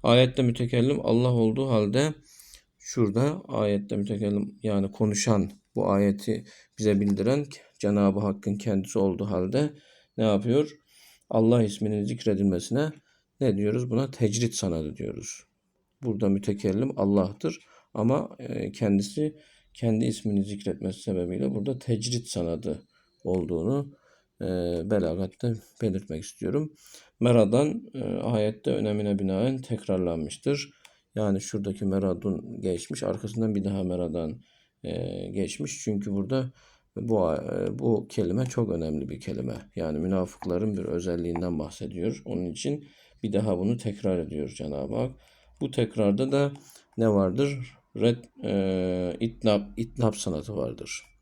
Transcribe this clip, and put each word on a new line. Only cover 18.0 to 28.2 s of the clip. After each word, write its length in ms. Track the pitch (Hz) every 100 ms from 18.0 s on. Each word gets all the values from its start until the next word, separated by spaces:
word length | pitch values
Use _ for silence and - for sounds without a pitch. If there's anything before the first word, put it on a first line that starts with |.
| 113 135 - -
e, 340 | 123 - -
kendisi 640 | 101 107 101 101 - 151 - _ _ _
kendi 300 | - 117 110
ismini 400 | 113 107 110 101
zikretmesi 580 | 101 101 101 - 101 90
sebebiyle 520 | - 92 87 92 135
burada 240 | 131 101 131
tecrit 500 | - 117 120 120 117
sanadı 540 | 95 85 80 82 76 _ _ _ _
olduğunu, 680 | 90 92 80 85 92 139 143 - _ _ _ _
e, 60 | - 92 87 87 92
belagatta 640 | 107 85 87 95 _ 120 113 - _
belirtmek 420 | 110 95 - 78
istiyorum. 480 | - - - 143 151 - - - - _
Meradan, 680 | 117 120 101 120 151 233 -
e, 100 | 135
ayette 680 | 98 90